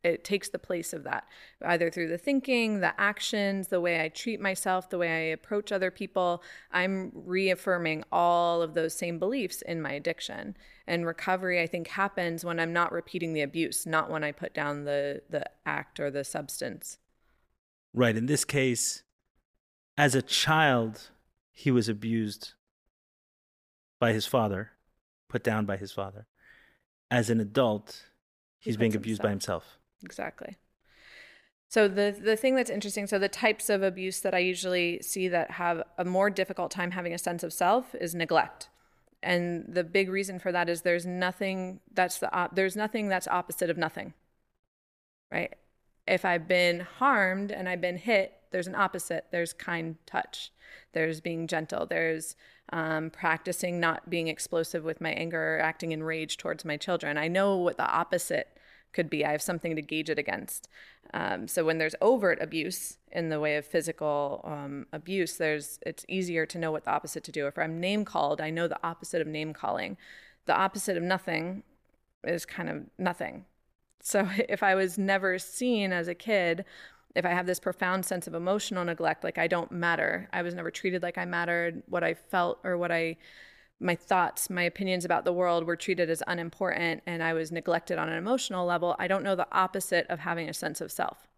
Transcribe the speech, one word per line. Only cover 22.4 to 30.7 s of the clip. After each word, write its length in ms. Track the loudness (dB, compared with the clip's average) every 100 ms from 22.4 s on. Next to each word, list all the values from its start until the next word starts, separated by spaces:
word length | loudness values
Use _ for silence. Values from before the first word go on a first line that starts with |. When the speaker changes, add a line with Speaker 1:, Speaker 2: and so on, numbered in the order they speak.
| -14 _ _ _ _ _ _ _ _ _ _ _ _ _ _ _
Speaker 2:
by 140 | 2
his 120 | 2 2
father, 460 | 2 2 -2 -6 _ _ _ _ _ _
put 140 | -2
down 220 | 0 0 0
by 100 | -4
his 140 | -6
father. 340 | -8 -8 -10 -20 _ _ -20 _ _ _ _ _
As 180 | 2 4
an 100 | 2
adult, 680 | 2 4 4 2 -4 -20 -20 _ _ _ _ _
Speaker 1:
He 140 | -6
Speaker 2:
he's 60 | 2
being 140 | 2
Speaker 1:
puts 40 | 2
Speaker 2:
abused 240 | -2 0
by 80 | 0
Speaker 1:
himself. 340 | 0 -2 -4
Speaker 2:
himself. 140 | -6 -20 _ _
Speaker 1:
Exactly. 540 | -16 -8 -10 -10 -16 -16 _